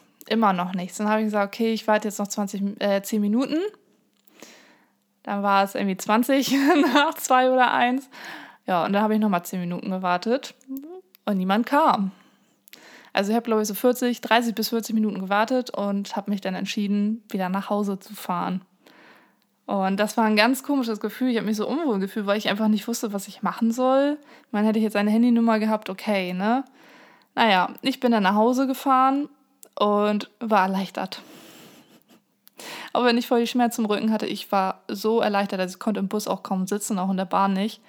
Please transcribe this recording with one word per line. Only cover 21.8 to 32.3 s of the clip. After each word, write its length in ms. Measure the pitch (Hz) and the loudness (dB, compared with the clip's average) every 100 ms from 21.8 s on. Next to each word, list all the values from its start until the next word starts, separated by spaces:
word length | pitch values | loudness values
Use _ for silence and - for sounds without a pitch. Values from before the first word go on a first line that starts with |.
| 311 196 | -2 -2
gefühlt, 260 | 190 220 202 | -2 -4 -2
weil 120 | 208 | 0
ich 120 | 208 | 0
einfach 180 | 208 214 | 0 0
nicht 220 | 214 233 | 0 -2
wusste, 240 | 233 226 | -6 -6
was 160 | 202 202 | -6 -10
ich 120 | - | -6
machen 300 | 185 - 226 | -6 -2 -2
soll. 460 | 233 254 269 285 294 - - _ | 0 2 2 2 -2 -10 -20 _
Ich 60 | |
meine, 160 | 208 214 | 0 2
hätte 120 | 220 | 2
ich 40 | |
jetzt 140 | 214 202 | 0 0
eine 140 | 208 | 2
Handynummer 480 | 220 240 233 226 220 | 4 4 4 4 2
gehabt, 300 | 220 214 214 | 2 -2 -4
okay, 440 | 190 - 196 180 | -8 -2 -2 -2
ne? 320 | 180 208 254 269 _ - - - _ _ - | -2 0 0 -2 _ -20 -20 -20 _ _ 0
Naja, 340 | 226 185 - - | 4 4 2 -2
ich 180 | 269 262 | -4 0
bin 100 | 247 | 2
dann 120 | 226 | 4
nach 120 | 190 208 | 4 4
Hause 320 | 226 254 269 | 4 2 0
gefahren 640 | 262 277 262 262 277 302 - _ _ - - | -2 2 4 4 2 -4 -12 _ _ -20 -2
und 500 | 208 208 208 208 - _ | 2 4 2 0 -4 _
war 240 | 226 208 | 0 2
erleichtert. 580 | 190 190 185 185 190 - - - - - - - _ - _ _ _ | 2 0 -4 -6 -8 -10 -18 -20 -20 -20 -20 -20 _ -20 _ _ _